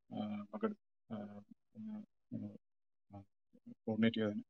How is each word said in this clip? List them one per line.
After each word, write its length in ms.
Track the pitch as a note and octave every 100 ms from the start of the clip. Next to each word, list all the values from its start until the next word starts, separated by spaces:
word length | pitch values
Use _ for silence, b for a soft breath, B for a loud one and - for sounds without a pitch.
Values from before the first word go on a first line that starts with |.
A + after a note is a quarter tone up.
| _
ആ, 300 | A2 G#2+ G#2 G#2
പങ്കെടു-, 580 | G#2+ A2 - _ _ _
ആ, 280 | G#3 - G3+ G3+ - _ G#2+
ഉം, 300 | G#3+ G#3+ - _ _
ഉം, 180 | A2 G#2 G2+ _ _ _ _ _
ഉം, 100 | G2+ - _ _ - - - -
കോർഡിനേറ്റ് 300 | A2 A2+ A2+
ചെയ്തതിന്. 260 | G#2+ G#2 -